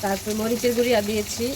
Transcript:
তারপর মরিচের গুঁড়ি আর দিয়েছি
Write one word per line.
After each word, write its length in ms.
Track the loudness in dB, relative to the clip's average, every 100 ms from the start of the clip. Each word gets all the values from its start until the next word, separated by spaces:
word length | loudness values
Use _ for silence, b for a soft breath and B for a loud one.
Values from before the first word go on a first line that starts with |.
তারপর 280 | -2 -4 -2 -2
মরিচের 340 | 0 2 2 2
গুঁড়ি 140 | 4 2
আর 60 | 2
দিয়েছি 360 | -2 -2 -4 -4